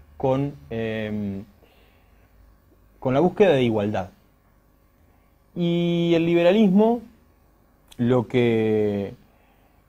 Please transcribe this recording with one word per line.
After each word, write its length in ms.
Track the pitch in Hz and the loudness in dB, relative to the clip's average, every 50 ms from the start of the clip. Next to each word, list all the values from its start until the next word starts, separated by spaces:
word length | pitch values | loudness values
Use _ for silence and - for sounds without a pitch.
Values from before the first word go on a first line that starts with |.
| - _ - | -20 _ -10
con, 380 | - 139 131 131 135 139 143 143 - - - | -4 -2 -2 -2 -2 -4 -6 -8 -12 -14 -12
eh, 720 | 113 113 113 110 110 110 107 107 107 107 104 101 98 98 95 - _ _ _ _ _ _ _ _ _ _ _ _ _ _ _ _ _ _ - _ _ _ _ _ _ _ _ _ _ - | -8 -8 -6 -6 -6 -6 -8 -8 -8 -8 -8 -8 -8 -10 -14 -18 _ _ _ _ _ _ _ _ _ _ _ _ _ _ _ _ _ _ -20 _ _ _ _ _ _ _ _ _ _ -8
con 120 | - 131 | -4 -2
la 60 | 131 143 | 0 0
búsqueda 320 | 170 180 185 - 208 180 | 0 0 2 2 4 4
de 140 | 143 131 127 | 4 4 2
igualdad. 460 | 117 107 104 101 107 107 98 92 - - _ _ _ _ _ _ _ _ _ _ _ _ _ _ _ _ _ _ _ _ _ _ _ _ _ _ _ - | 0 0 0 -2 -2 -4 -4 -6 -8 -12 _ _ _ _ _ _ _ _ _ _ _ _ _ _ _ _ _ _ _ _ _ _ _ _ _ _ _ -8
Y 560 | 175 175 170 170 175 170 170 170 170 170 170 170 | -4 -2 -2 0 0 0 0 0 0 0 2 2
el 120 | 165 165 | 2 2
liberalismo 760 | 170 170 170 170 175 202 226 214 185 185 208 220 226 240 233 - - _ _ _ _ _ _ _ _ _ _ _ _ _ _ _ - - | 2 2 4 4 4 4 4 4 4 4 4 2 2 0 -2 -8 -14 _ _ _ _ _ _ _ _ _ _ _ _ _ _ _ -14 -8
lo 320 | - 120 120 127 123 110 - | -4 0 0 2 0 0 0
que, 880 | - 123 120 117 113 110 110 110 107 107 104 104 101 101 98 - 120 - _ _ _ _ _ _ _ _ _ _ _ _ _ | 0 0 2 2 2 0 0 0 0 0 0 -2 -4 -4 -6 -10 -12 -18 _ _ _ _ _ _ _ _ _ _ _ _ _